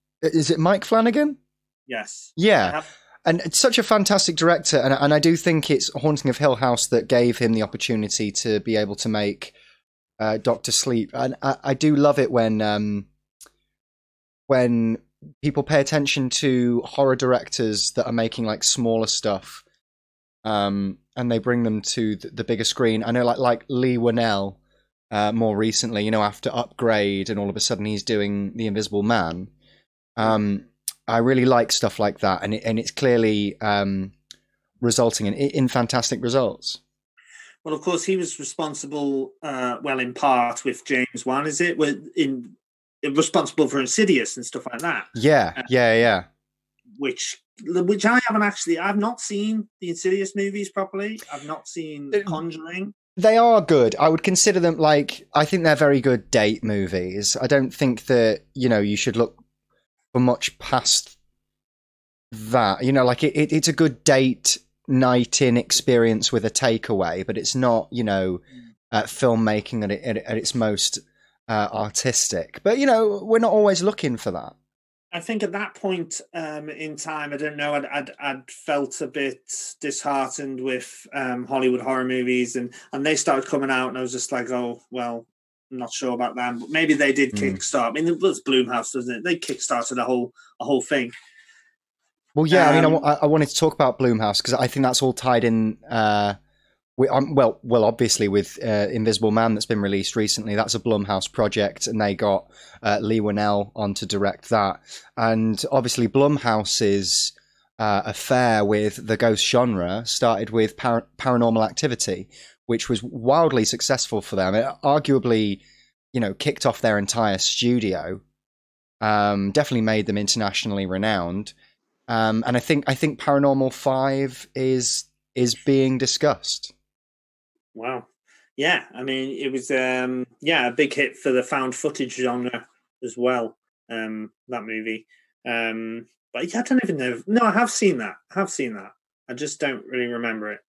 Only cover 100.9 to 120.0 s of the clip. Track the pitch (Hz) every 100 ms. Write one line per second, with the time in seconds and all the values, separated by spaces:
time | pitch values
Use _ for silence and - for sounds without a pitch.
100.9 | 107 101 98 - - 104 110 101 - 110
101.9 | 110 104 98 104 95 - _ - - 110
102.9 | 104 107 110 104 104 104 101 101 - 101
103.9 | 95 98 101 98 - - 110 98 - -
104.9 | - - - 113 110 110 104 - 131 120
105.9 | - 113 135 143 143 120 107 104 - 107
106.9 | 101 92 - - - _ _ _ - 107
107.9 | 101 107 - - 127 123 110 101 104 104
108.9 | - 107 110 120 107 - 123 123 98 87
109.9 | 104 117 - 120 101 107 113 110 - 123
110.9 | 117 - - 131 120 117 113 110 - 147
111.9 | 117 - 92 - - - _ - 117 -
112.9 | 113 120 127 117 151 160 127 110 120 -
113.9 | 131 - 107 - 98 92 104 127 - 143
114.9 | 147 - 135 123 113 104 98 _ _ _
115.9 | _ _ 127 104 101 147 131 127 - 117
116.9 | 104 98 117 107 95 - - 120 123 104
117.9 | 87 82 95 - _ _ _ _ _ _
118.9 | - 107 104 104 101 98 147 143 123 110
119.9 | 107